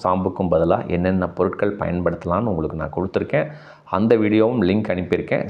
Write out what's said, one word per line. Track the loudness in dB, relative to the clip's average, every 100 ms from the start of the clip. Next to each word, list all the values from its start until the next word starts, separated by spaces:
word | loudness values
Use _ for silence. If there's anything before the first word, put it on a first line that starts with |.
சாம்புக்கும் | 0 0 0 -2 0
பதிலா | 2 2 0 0
என்னென்ன | 0 2 2 0
பொருட்கள் | 0 -2 0 -2 -2
பயன்படுத்தலாம்னு | -4 0 -2 -2 -2 -2 0
உங்களுக்கு | -2 -2 -4
நான் | -6 -4
கொடுத்துருக்கேன். | -2 -2 -2 -2 -2 -8 -20 -20
அந்த | -6 0 2 4
வீடியோவும் | 4 4 4 2
லிங்க் | 2 2 0
அனுப்பியிருக்கேன். | -2 0 -2 0 -4 -4